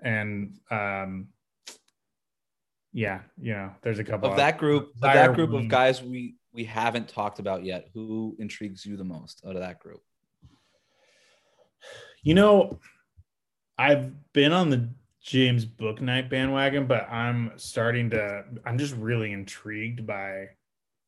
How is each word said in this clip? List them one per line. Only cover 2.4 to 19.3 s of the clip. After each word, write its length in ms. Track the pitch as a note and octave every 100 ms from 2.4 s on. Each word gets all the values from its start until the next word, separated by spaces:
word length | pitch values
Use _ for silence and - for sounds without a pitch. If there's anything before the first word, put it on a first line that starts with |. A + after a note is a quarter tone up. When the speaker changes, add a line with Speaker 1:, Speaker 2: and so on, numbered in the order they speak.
| _ _ _ _ _ -
Speaker 1:
yeah, 260 | G#2 F#2 - -
you 120 | A#2
know, 180 | G#2 F#2+ F#2+
there's 160 | A#2 G#2+
a 60 |
couple 240 | G#2 G#2+ C3+
Speaker 2:
Of 60 |
Speaker 1:
of 40 | G2
Speaker 2:
that 220 | C#3+ D#3
group, 340 | D3+ D3 C#3+ A#2
of 40 |
Speaker 1:
Zaire 120 | C3 C#3
Speaker 2:
that 200 | D#3 E3
group 120 | D#3+
of 60 |
Speaker 1:
Williams. 180 | A2+ A2+
Speaker 2:
guys 320 | B2+ C3 C3
we, 320 | B2+ B2+ A#2+ - _
we 120 | A#2
haven't 440 | A2 A2 A#2 A#2 G#2+
talked 320 | - G#2 -
about 260 | G2+ F#2+ F#2
yet, 220 | F2+ - A2
who 400 | A2 A2 A2 A2
intrigues 480 | G#2 - G#2 F#2+ G#2
you 120 | G2
the 60 |
most 380 | F#2 D#2+ - - F#2
out 80 | F#2
of 60 |
that 180 | F2+ F2
group? 240 | E2+ E2 _ _ _ _ - _ _ _ _ _ _ _ _ _ _ _ _ _ - - - _
Speaker 1:
You 140 | D3 F3
know, 440 | G#3 G3+ E3+ - - _ _ _ _ _ _ _ _ -
I've 520 | C3+ C#3+ C3 - -
been 220 | C#3+ C#3+
on 160 | F3 E3+
the 200 | B2+ A#2 - _ _
James 440 | - C3 B2+ A#2+ A2
Bouknight 640 | - A2 G#2+ B2+ B2+ B2+
bandwagon, 560 | C3 C3+ C3+ C#3 C#3 C3
but 240 | A#2+ -
I'm 440 | A#2 A#2+ A#2+ A#2 -
starting 560 | - - A#2 A#2+ A#2
to, 320 | A2 G#2 G2+ G2 A#2+
I'm 140 | - A#2+
just 180 | C#3+ A#2+
really 380 | A2 A#2+ G#2+